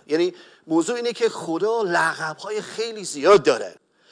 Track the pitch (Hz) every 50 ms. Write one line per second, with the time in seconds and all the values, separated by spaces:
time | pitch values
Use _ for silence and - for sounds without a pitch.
0 | _ - 147 160 175 180 175 - - - - _ _ - 160 165 160 214 247 240
1 | 240 240 233 - 233 220 - - 165 170 160 165 190 220 226 233 214 180 170 165
2 | 160 160 147 131 160 156 156 - - 202 214 214 185 185 - 214 226 233 220 214
3 | 185 160 - 143 135 175 208 180 131 156 127 110 104 90 - - _ _ _ _
4 | _ _